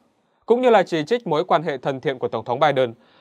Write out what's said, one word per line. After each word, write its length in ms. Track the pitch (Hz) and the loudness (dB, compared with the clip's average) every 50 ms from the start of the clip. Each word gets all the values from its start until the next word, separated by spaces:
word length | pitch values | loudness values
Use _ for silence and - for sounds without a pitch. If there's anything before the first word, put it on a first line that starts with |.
| _ _ _ _ _ _ _ _ _ | _ _ _ _ _ _ _ _ _
cũng 160 | - 226 240 254 | 0 2 2 4
như 80 | 254 | 4
là 120 | 233 202 180 | 4 4 4
chỉ 220 | - - 160 151 | 2 -2 -4 -2
trích 220 | - 233 247 233 | -2 -4 -4 -2
mối 180 | 180 156 147 180 | -2 -2 -2 0
quan 180 | - 185 165 156 | 0 0 0 0
hệ 160 | 170 143 131 | -4 -6 -6
thân 220 | - 156 135 131 | -4 -6 -6 -4
thiện 180 | - 151 135 127 | -4 -6 -4 -4
của 100 | - 120 | -6 -6
Tổng 160 | - 117 107 | -6 -6 -6
thống 160 | 127 120 139 | -6 -2 0
Biden 340 | 156 - 139 131 135 117 113 - _ _ _ _ | 2 2 2 2 0 -2 -2 -8 _ _ _ _